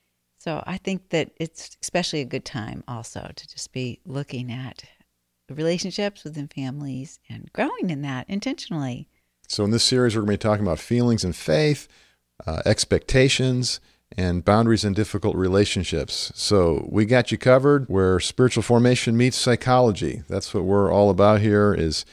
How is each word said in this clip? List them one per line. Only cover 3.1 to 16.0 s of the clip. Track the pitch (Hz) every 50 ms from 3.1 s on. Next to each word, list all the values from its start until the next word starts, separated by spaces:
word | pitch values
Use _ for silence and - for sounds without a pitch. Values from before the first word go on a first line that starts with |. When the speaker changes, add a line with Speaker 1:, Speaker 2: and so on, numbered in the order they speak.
| - - 95 - -
Speaker 1:
to | - -
just | - - - - -
be | - 131 127 123 - - _
looking | 170 131 139 147 - 139 123 127 123
at | 113 131 131 123 - - - _ _ _ _ _ _ _ _ _ _ _ _ -
relationships | 135 151 160 165 175 170 - 185 - - 202 202 202 - -
within | 151 156 147 143
families | 147 - 143 135 131 139 147 143 139 131 131 135 - - - _
and | - 113 113 - - -
growing | - 233 320 494 480 330 180
in | 151 139 143
that | 139 131 127 - -
intentionally. | 196 202 - 262 285 - - - 170 151 139 127 120 143 147 - _ _ _ _ _ _ _
Speaker 2:
So | - - - 104
in | 101
this | 113 117 -
series, | - 131 127 123 117 104
we're | 110
gonna | 104 104 101
be |
talking | 95 - 107 107 101 104
about | 90 80
feelings | - - - 117 120 123 120 117 104 92
and | 90 80
faith, | - - - 78 156 151 151 147 - - - _ _ _ _ _ _ _ _ _ - -
uh, | - 80 82 -
expectations, | 98 107 - - - 98 - - - - 131 131 139 - - 127 131 127 127 123 - - - _ _ _ _ _ _ -
and | - 92 90 87 87 -
boundaries | 101 104 110 113 117 113 98 107
in | 104 95
difficult | 104 104 - - 92 107 104 82
relationships. | 87 92 92 92 101 107 - - 95 85 - - 80